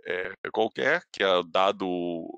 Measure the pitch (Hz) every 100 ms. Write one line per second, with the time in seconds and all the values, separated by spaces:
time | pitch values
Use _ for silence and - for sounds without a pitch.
0 | - 90 95 - - 110 110 - 131 170
1 | - - 98 90 87 95 95 101 95 90
2 | 87 85 82